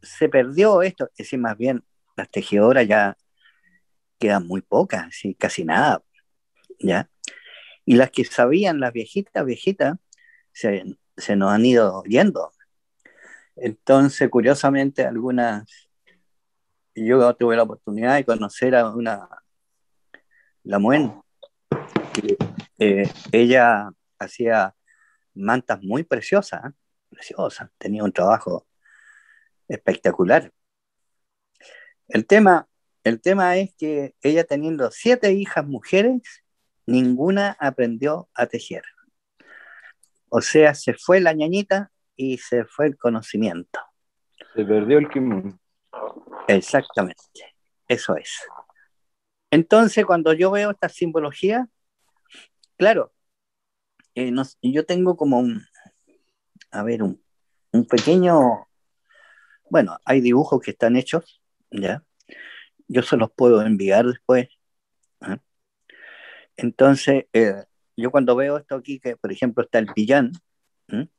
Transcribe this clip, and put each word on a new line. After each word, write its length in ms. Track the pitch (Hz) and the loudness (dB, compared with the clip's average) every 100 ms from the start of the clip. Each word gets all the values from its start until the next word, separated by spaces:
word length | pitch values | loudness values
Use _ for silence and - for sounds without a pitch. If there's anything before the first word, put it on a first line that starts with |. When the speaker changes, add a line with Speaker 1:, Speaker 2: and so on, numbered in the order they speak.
Speaker 1:
se 260 | - - 156 | -20 -4 0
perdió 540 | 135 123 143 214 196 | 2 0 2 4 4
esto, 240 | 185 - 131 | 2 -4 -12
es 120 | _ | _
decir, 200 | 104 131 | -10 -6
más 160 | 117 104 | -6 -4
bien 300 | 123 123 _ _ _ - | -4 -4 _ _ _ -14
las 120 | 95 | -8
tejedoras 560 | - 98 104 107 131 113 | -8 -2 2 4 4 4
ya 280 | 107 101 - _ _ _ _ _ _ _ _ _ _ | 2 0 -4 _ _ _ _ _ _ _ _ _ _
quedan 300 | 107 101 87 | -2 -2 -2
muy 140 | 95 | -8
pocas, 540 | - 101 190 101 82 - | -2 -2 -2 -4 -8 -12
sí, 200 | 101 92 | -12 -6
casi 280 | 104 - | -6 -6
nada, 400 | 82 87 143 98 _ _ _ _ _ _ _ - | -4 0 0 -2 _ _ _ _ _ _ _ -8
¿ya? 320 | 190 - - _ - - - - - _ - | -4 -4 -6 _ -20 -20 -20 -20 -20 _ 2
Y 100 | 120 | 4
las 140 | 131 | 4
que 160 | - 120 | 0 -6
sabían, 540 | - 120 160 202 156 | 0 2 2 0 -2
las 120 | 127 | -4
viejitas, 540 | 120 110 196 202 - 135 | -6 -8 -8 -8 -6 -6
viejitas, 540 | 117 - 196 165 180 _ _ _ _ _ | -4 -6 -2 -4 -4 _ _ _ _ _
se, 300 | - - 98 95 - _ - | -8 -4 -4 -6 -18 _ -20
se 220 | - 104 | -4 -2
nos 160 | 98 | 2
han 120 | 104 120 | 2 4
ido 380 | 123 107 92 | 4 2 -2
yendo. 480 | 95 117 202 101 80 _ _ _ _ _ _ _ - - _ - | -2 2 2 0 -10 _ _ _ _ _ _ _ -20 -20 _ -10
Entonces, 720 | 123 110 - 135 139 - 131 | -10 -10 2 4 4 2 0
curiosamente, 760 | 123 117 143 143 139 135 135 131 | 2 2 2 0 0 -2 -2 -4
algunas, 840 | 117 127 127 120 107 110 _ _ _ _ _ _ _ _ _ _ _ _ | -4 -4 -2 -2 -4 -12 _ _ _ _ _ _ _ _ _ _ _ _
yo 400 | - 110 131 120 120 | -8 2 4 4 2
tuve 200 | 120 117 | 0 2
la 80 | |
oportunidad 520 | 113 110 - 104 117 143 | 0 -4 -12 -4 0 0
de 100 | 139 | 0
conocer 500 | 113 104 - 127 127 | -4 -4 -4 2 2
a 140 | 113 | 2
una, 400 | 113 117 101 95 - _ _ _ _ _ _ _ _ _ _ _ _ | -2 -6 -8 -12 -20 _ _ _ _ _ _ _ _ _ _ _ _
la 160 | - 101 | -4 -2
Muen, 420 | 104 143 131 - _ _ - _ _ - - - - | 2 2 0 -6 _ _ -20 _ _ -8 -6 -8 -8
que, 240 | - 104 101 - - - _ | -8 -4 -4 -4 -10 -18 _
eh, 300 | 107 98 101 - - | 0 2 -2 -6 -2
ella 600 | 110 120 131 120 107 104 - _ _ | 2 4 6 4 2 -2 -16 _ _
hacía 560 | 90 - 117 113 95 _ _ _ _ _ _ | -16 -6 0 0 0 _ _ _ _ _ _
mantas 480 | - 101 123 - 101 | -10 -4 -4 -2 -8
muy 200 | 95 117 | -4 -6
preciosas, 640 | 170 127 - 196 196 85 135 | -4 -6 0 -2 -2 -12 -14
¿eh? 80 | 143 _ _ _ | -20 _ _ _
Preciosas, 600 | - - - - - - _ | -20 -20 -10 -10 -10 -20 _
tenía 260 | - 107 | -8 -4
un 80 | 104 | -4
trabajo 560 | - 90 113 - 87 _ _ _ _ _ _ _ _ _ _ _ | 0 2 0 -2 -10 _ _ _ _ _ _ _ _ _ _ _
espectacular. 840 | 101 - 92 92 - 90 143 165 _ _ _ _ _ _ _ _ _ _ _ - - - _ _ | -6 -4 -2 -2 -2 2 2 0 _ _ _ _ _ _ _ _ _ _ _ -20 -20 -20 _ _
El 160 | - - | -4 4
tema, 420 | 202 208 170 - _ _ _ - | 6 6 4 2 _ _ _ -4
el 160 | 113 | -2
tema 340 | - 196 180 180 | 0 2 2 0
es 160 | 190 _ | -2 _
que 400 | 156 151 139 _ | -6 -4 -6 _
ella 220 | 135 156 | 0 0
teniendo 480 | 165 143 156 160 120 | 0 -4 -4 -4 -4
siete 400 | - 233 247 214 | -2 0 2 2
hijas 340 | 196 196 - 151 | 0 -2 -6 -6
mujeres, 800 | 131 - 190 220 254 - - _ _ _ _ - | -10 -2 0 2 -2 -6 -20 _ _ _ _ -2
ninguna 720 | 123 127 127 160 196 202 - | 0 2 0 0 0 -2 -2
aprendió 720 | 143 127 120 113 139 160 175 | -6 -2 -4 -2 -4 -4 -8
a 140 | - 123 | -6 -6
tejer. 360 | 120 - 92 - _ _ _ _ _ _ - - - - _ _ _ _ | -6 -12 -16 -16 _ _ _ _ _ _ -20 -20 -20 -20 _ _ _ _
O 60 | 117 | -4
sea, 340 | - 156 151 | 0 4 4
se 200 | 143 - | 2 -6
fue 260 | 113 - 185 | -6 2 2
la 140 | 175 | 4
ñañita 580 | 156 151 190 202 196 202 _ _ _ | 0 -2 -4 -2 -4 -6 _ _ _
y 220 | 135 127 | -8 -8
se 260 | - 123 | -4 -4
fue 240 | 110 - 147 | -4 -4 -4
el 100 | 139 | -2
conocimiento. 840 | 120 113 107 104 107 85 87 - - _ _ _ _ _ - - | -4 -4 -6 -4 -4 -4 -12 -16 -18 _ _ _ _ _ -14 -6
Speaker 2:
Se 80 | |
perdió 340 | 101 107 104 147 | 0 0 4 2
el 120 | 147 | 2
kimono. 500 | 143 131 98 98 95 _ _ _ - - - - - - | -4 -4 -4 -6 -16 _ _ _ -14 -14 -14 -20 -18 0
Speaker 1:
Exactamente, 1040 | 98 - 143 - - 92 - _ - - _ _ _ _ | 0 2 -4 -2 -6 -6 -8 _ -20 -20 _ _ _ _
eso 300 | 120 - 80 | -6 -4 -6
es. 240 | - - - - - _ _ _ _ _ _ _ _ | -6 -18 -18 -20 -20 _ _ _ _ _ _ _ _
Entonces, 560 | 151 165 214 226 - 214 | 0 4 4 4 0 0
cuando 260 | 175 160 | 2 2
yo 200 | 160 185 | 2 2
veo 200 | 202 208 | 0 -4
esta 160 | 202 170 | -4 -8
simbología, 800 | - 175 160 147 139 185 226 247 _ _ _ _ _ _ - - _ _ _ | -6 -4 -4 -6 -4 -2 -2 -6 _ _ _ _ _ _ -20 -20 _ _ _
claro, 360 | 190 202 - _ _ _ _ _ _ _ _ _ _ - | 2 2 -2 _ _ _ _ _ _ _ _ _ _ -8
eh, 160 | 127 | -4
no 120 | 123 | -4
s-, 140 | 135 _ | -6 _
yo 240 | 123 143 156 | -4 -2 -2
tengo 320 | 180 185 175 | 0 0 0
como 220 | 147 123 | 0 2
un, 260 | 123 113 - _ _ _ _ _ _ _ _ _ _ | 0 -4 -12 _ _ _ _ _ _ _ _ _ _
a 120 | 107 | -10
ver, 200 | 107 117 | -6 -4
un, 180 | 101 98 _ _ _ _ _ | -4 -6 _ _ _ _ _
un 120 | 113 120 | -2 2
pequeño, 840 | 120 147 180 180 165 127 104 - _ _ _ _ _ _ _ _ _ _ | 0 2 2 4 4 4 0 -10 _ _ _ _ _ _ _ _ _ _
bueno, 280 | 170 104 85 - | 0 0 -4 0
hay 160 | 135 | 2
dibujos 400 | 123 123 156 127 | 4 2 2 -2
que 100 | - | -4
están 240 | 110 113 123 | -2 0 0
hechos, 480 | 127 165 - _ _ _ _ | 0 -6 -6 _ _ _ _
¿ya? 340 | 104 95 120 _ _ _ - - - - _ _ | -8 -6 -8 _ _ _ -20 -20 -20 -20 _ _
Yo 140 | 123 | -4
se 160 | 120 131 | 0 -2
los 140 | 110 | -2
puedo 300 | - 123 113 | 2 4 6
enviar 440 | 110 104 98 98 120 | 4 0 2 2 2
después, 420 | 123 - 127 123 _ _ _ _ _ _ _ - | -4 0 0 0 _ _ _ _ _ _ _ -12
¿eh? 100 | 95 _ _ _ _ _ _ - - - - _ - | -12 _ _ _ _ _ _ -20 -20 -20 -20 _ -8
Entonces, 680 | 120 - 135 135 - 139 - | -8 4 4 4 2 0 0
eh, 320 | 113 113 98 - _ _ - | 2 2 0 -12 _ _ -6
yo 120 | 117 | -2
cuando 260 | 143 127 123 | 0 2 0
veo 220 | 139 147 | 0 -4
esto 180 | - 135 | -8 -12
aquí, 240 | 120 135 | -10 -10
que 160 | 127 117 | -10 -10
por 140 | 101 | -10
ejemplo 320 | 98 123 113 | -6 -4 -4
está 160 | 113 117 | -2 -2
el 80 | 110 | -2
pillán, 440 | - 107 139 123 175 _ _ _ _ _ | -4 2 2 2 -4 _ _ _ _ _
¿eh? 200 | 104 156 | -10 -10